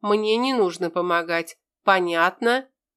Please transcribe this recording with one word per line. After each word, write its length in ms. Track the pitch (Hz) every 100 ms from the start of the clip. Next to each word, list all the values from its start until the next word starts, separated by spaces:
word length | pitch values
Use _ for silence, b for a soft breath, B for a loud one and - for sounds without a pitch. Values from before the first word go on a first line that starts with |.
мне 360 | 208 208 214 226
не 180 | 262
нужно 360 | 254 185 170 175
помогать, 680 | 180 180 170 170 165 165 - _ _
понятно?" 840 | - 190 175 170 175 185 233 247 262 _ _